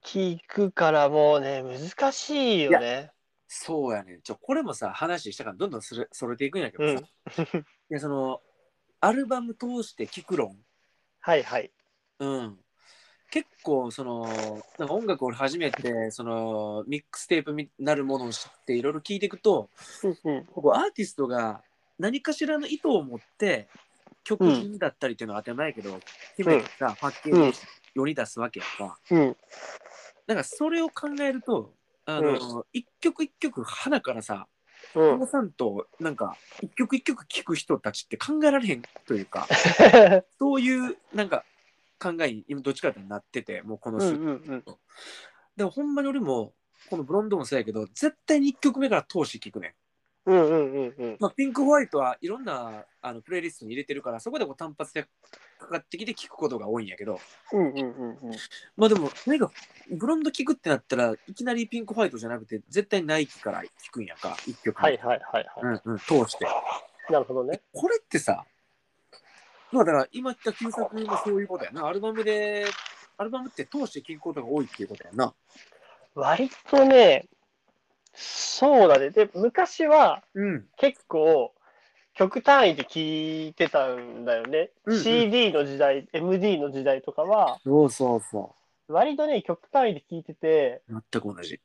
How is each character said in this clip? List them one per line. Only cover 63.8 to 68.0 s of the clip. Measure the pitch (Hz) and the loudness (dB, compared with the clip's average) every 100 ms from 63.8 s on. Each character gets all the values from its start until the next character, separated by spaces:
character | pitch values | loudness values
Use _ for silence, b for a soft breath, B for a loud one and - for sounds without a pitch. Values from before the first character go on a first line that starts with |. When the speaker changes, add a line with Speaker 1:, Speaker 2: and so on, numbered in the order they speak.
| - | -16
Speaker 2:
く | 127 | -12
ん | 101 | -12
や | |
ん | 85 | -10
か、 | 90 85 - | -10 -10 -12
一 | 123 | -8
曲 | - - | -6 0
目。 | 156 | 0
Speaker 1:
は | |
い | 131 | 0
は | 120 120 | -2 -2
い | |
は | - 113 | -2 -6
い | - - | -6 -8
は | 123 | -6
い。 | 113 - | -4 -6
Speaker 2:
う | |
ん | |
う | 110 | -8
ん、 | |
通 | - 151 113 | 2 2 2
し | - | -2
て。 | - - - - - _ - | -4 -4 -6 -10 -12 _ 0
Speaker 1:
な | 151 | 0
る | 123 | 0
ほ | |
ど | 131 | -4
ね。 | 127 180 _ | -4 -6 _
Speaker 2:
こ | - 339 | -4 0
れ | |
っ | 453 | 0